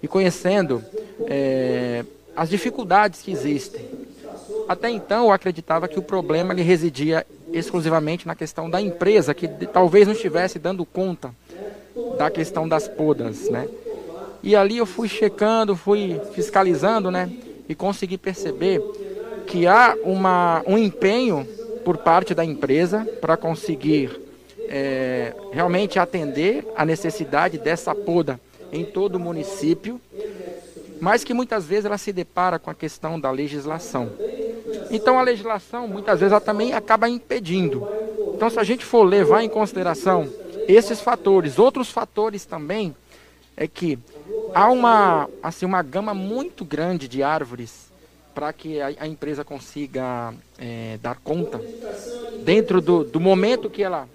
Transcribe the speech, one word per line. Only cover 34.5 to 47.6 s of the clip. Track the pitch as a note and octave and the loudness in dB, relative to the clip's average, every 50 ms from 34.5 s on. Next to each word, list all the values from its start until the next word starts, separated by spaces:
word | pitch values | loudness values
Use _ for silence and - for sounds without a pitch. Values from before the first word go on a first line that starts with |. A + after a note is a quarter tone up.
| A3+ - - A3+ A3 G#3 - - | -8 -10 -10 -10 -10 -10 -8 -4
Então | A3+ G#3+ G#3+ B3+ B3+ B3+ | -4 0 2 4 4 4
a | |
legislação | B3+ B3+ A#3+ G3+ G3+ A3+ A3 G3 - - - A#3+ B3 A3+ | 4 2 0 -2 -2 -6 -6 -6 -6 -10 -10 -10 -8 -8
muitas | F#3+ G3+ G3+ A3 G3+ D#3+ | -8 -6 0 0 2 4
vezes | F#3 G3 | 6 6
ela | G#3 G#3 | 4 4
também | G#3 - G#3+ G#3 A3 B3 - | 4 2 -2 0 -2 -2 -2
acaba | A#3+ G#3 - A3 G#3+ A3+ A#3 | -4 2 2 2 4 4 0
impedindo. | A#3+ A#3+ - - - B3 G3+ D#3+ F3+ F#3+ F3+ C#3+ C3+ A#2+ - G#3 G3+ G#3+ A3 - - - G#3 - - | 0 -4 -6 -6 -6 -4 -2 -2 0 0 0 0 0 -2 -6 -6 -6 -6 -6 -6 -4 -4 -4 -4 -2
Então | - G#3+ A#3 | 0 0 0
se | A3+ A3+ | 2 0
a | G#3+ | 0
gente | F#3 B3 B3 - | 0 0 -4 -2
for | - - A#3 G#3 | 2 6 6 6
levar | F#3 F#3+ G3+ F#3 D3 E3 G#3+ | 8 6 6 6 6 6 6
em | A3+ G#3+ | 4 0
consideração | A3 G#3+ G#3+ G3 - F#3+ F#3 F3 E3 - - F#3+ F#3 F3 D3+ C3+ - - - - - - - - | 0 0 -2 -2 -2 -2 -2 -2 -2 0 2 2 2 2 0 -4 -8 -14 -16 -14 -8 -6 4 8
esses | F#3 A3+ A3+ - A#3 G#3+ | 8 8 8 6 -4 -2
fatores, | - A#3+ A#3+ A#3 - G3 G3 F#3+ E3 D3 C3 C#3+ | 0 0 0 2 4 4 4 4 4 2 4 6
outros | A3 C4 C4 C4+ B3+ - | 6 6 6 2 -6 -4
fatores | - A#3 A3+ - _ G#3+ G#3+ A3+ G#3 G3 - | -4 -6 -6 -4 _ -4 -4 -2 -4 -8 -12
também | _ F#3 E3 D3+ D3+ F#3+ A3 G#3+ E3+ C#3 _ _ _ - - - _ _ _ _ _ _ | _ -12 -12 -8 -6 -4 -4 -4 -6 -8 _ _ _ -20 -20 -20 _ _ _ _ _ _
é | - D3+ | -8 -8
que | D3+ _ - F3+ E3 C#3+ A#2+ - - - - - F#3+ G#3+ A3 - - - | -8 _ -4 -4 -4 -4 -4 -8 -20 -20 -20 -14 -10 -8 -8 -8 0 2
há | F3 G3 A3+ | 4 6 6
uma, | B3+ B3+ A#3+ A#3 A3+ G#3+ G3+ F#3 E3+ D#3 C#3+ - - - | 6 6 6 6 6 6 6 6 4 2 0 -2 -6 -8
assim, | - D#3+ E3 - F#3+ | -8 -8 -6 -4 -2
uma | F#3 F#3+ F3+ | 0 0 0
gama | E3 C3+ C3 F#3+ G#3 G#3+ | -2 -2 -4 -4 -4 -4
muito | G#3 F#3+ F#3+ G3 A3 B3+ C#4+ F4+ - - | -6 -6 -4 -4 -4 -4 -6 -8 -10 -12
grande | G3+ D3 D3+ D3 D#3+ F3 F3+ E3+ C#3 B2+ | -10 -8 -6 -4 -2 -2 -2 -4 -6 -6
de | A#2+ C3+ | -4 -2
árvores | C3+ C#3+ D#3 D#3 D3 A#2+ A#2+ A#2+ | 0 0 0 0 -2 -6 -10 -14